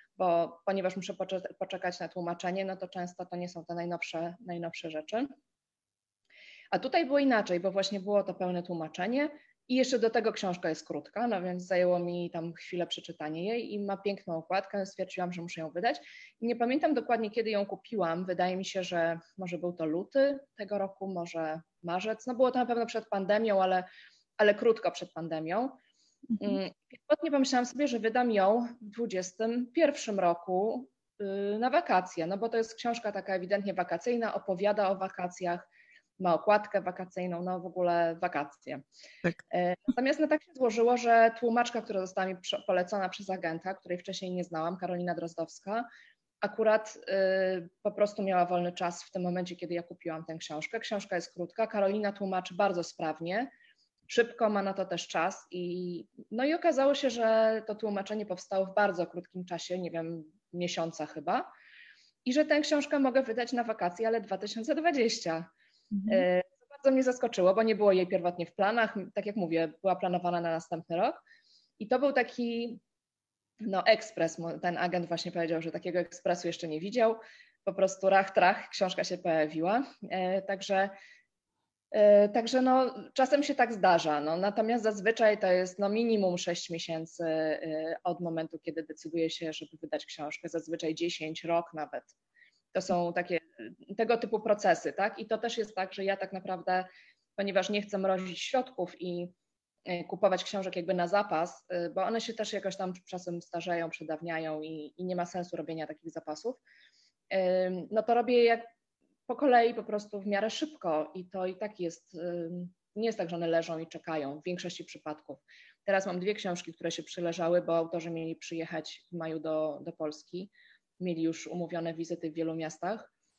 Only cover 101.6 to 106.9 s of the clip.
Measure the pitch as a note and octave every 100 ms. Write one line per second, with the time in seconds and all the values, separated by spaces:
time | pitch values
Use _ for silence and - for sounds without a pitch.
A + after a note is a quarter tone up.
101.6 | _ F3+ E3+ F3 F#3+ A3+ A3+ A3 G#3 G3+
102.6 | G3 F#3 F#3 F3+ - F3+ F3+ F3 - E3+
103.6 | F3 E3+ E3 - D#3+ D#3 E3+ D#3+ D#3+ D#3
104.6 | D#3 D#3+ D3+ - F#3 F3+ F3 F3+ F3 E3
105.6 | D#3 D#3+ D3+ D3+ E3 D#3 D#3 D3+ A#3 C4+
106.6 | _ - _